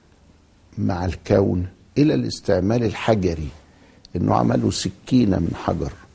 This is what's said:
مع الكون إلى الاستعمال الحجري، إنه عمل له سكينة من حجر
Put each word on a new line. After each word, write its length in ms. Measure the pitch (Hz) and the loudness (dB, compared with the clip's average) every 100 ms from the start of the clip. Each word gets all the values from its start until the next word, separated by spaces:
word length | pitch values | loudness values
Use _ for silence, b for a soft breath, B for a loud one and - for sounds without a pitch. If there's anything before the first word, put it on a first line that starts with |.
| b _ _ _ _ _ _ - | b _ _ _ _ _ _ -6
مع 280 | 104 90 90 | -4 -2 -4
الكون 600 | 82 - 104 101 92 92 - _ - | -4 2 2 4 0 -4 -10 _ 0
إلى 160 | 147 | 2
الاستعمال 720 | 139 113 - - 92 95 120 | 2 -2 -6 -2 0 2 0
الحجري، 640 | 113 - - 107 90 82 73 - - b b b b - | 0 -2 0 2 2 -4 -8 -12 -20 b b b b -2
إنه 200 | 101 107 | 0 2
عمل 260 | 117 123 | 2 2
له 100 | 113 | 0
سكينة 680 | - 92 - - 131 107 92 | -2 -6 -8 0 2 2 2
من 160 | 82 - | -2 -4
حجر 280 | - 87 73 - - | -4 -4 -4 -10 -20